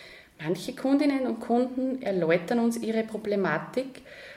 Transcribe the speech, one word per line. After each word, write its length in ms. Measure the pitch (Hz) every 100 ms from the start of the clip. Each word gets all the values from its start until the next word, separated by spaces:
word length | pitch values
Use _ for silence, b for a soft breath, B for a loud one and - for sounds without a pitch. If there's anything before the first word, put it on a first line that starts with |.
| B B B -
Manche 340 | 156 - -
Kundinnen 520 | - 269 277 294 269 247
und 140 | 226
Kunden 600 | - 240 254 254 262 262
erläutern 580 | 202 185 160 180 175 233
uns 160 | 233 233
ihre 240 | 220 220
Problematik 1000 | 220 214 208 202 175 156 - 254 269 - - B B